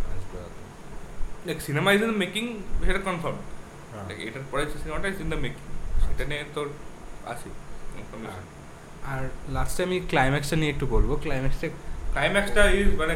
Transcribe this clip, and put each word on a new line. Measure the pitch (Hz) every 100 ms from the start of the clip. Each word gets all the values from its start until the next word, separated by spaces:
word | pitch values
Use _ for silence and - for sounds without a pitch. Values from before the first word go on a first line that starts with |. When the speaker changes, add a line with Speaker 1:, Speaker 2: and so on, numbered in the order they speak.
| - 98
Speaker 1:
আসবে | 95 90
হয়তো। | 87 - - - - - - - - - 170
Speaker 2:
দেখ, | 165
সিনেমা | - 143 185
is | 202
in |
the | 226 214
making, | 175 202 240 214 185 - 190
সেটা | 190
কনফার্ম। | 196 175 151 - - - - - -
Speaker 1:
হ্যাঁ। | 110 95
Speaker 2:
দেখ, | 104
এটার | 104 131 139
পরে | 135 147
যে |
সিনেমাটা | - 156 156 196
is |
in | 185 160
the | 151
making, | 131 - - - - - -
সেটা | - 135
নিয়ে | 147 147
তোর | 151 143 147 - - - - -
আছে | 120 - - - - - -
ইনফরমেশন। | 107 110 107 98 95 - - - - - 135
Speaker 1:
হ্যাঁ। | 135
আর | 131 - 139
লাস্টে | 131 131 -
আমি | 180 180
ক্লাইম্যাক্সটা | 170 160 131 143 143 160
নিয়ে | 151
একটু | 139 131
বলবো। | - 120 151
ক্লাইম্যাক্সটা, | 160 131 135 - 160 - - - -
Speaker 2:
ক্লাইম্যাক্সটা | 139 156 196 202 208 202
is, | 202 - -
মানে, | 160